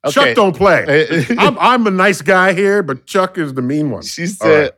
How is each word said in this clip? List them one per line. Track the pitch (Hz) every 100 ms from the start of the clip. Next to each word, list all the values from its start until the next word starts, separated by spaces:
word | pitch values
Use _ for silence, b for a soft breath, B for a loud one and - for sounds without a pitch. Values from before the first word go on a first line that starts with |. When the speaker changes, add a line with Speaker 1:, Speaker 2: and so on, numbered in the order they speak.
| -
Speaker 1:
Chuck | 254
Speaker 2:
Okay. | 269
Speaker 1:
don't | 240 202 143
play. | 190 147 127 147 156 165 135
Speaker 2:
Uh, | 240
<laughs> |
Speaker 1:
I'm, | 269 254
I'm | 190 247 220
a |
nice | 185 196 156
guy | 147 185 185
here, | 185 202 202
but | 165 131 -
Chuck | 190 185 185
is | 151
the | 131
mean | 127 151 151
one. | 98
Speaker 2:
She | - -
Speaker 1:
All | 170
Speaker 2:
said, | 208 135 151 143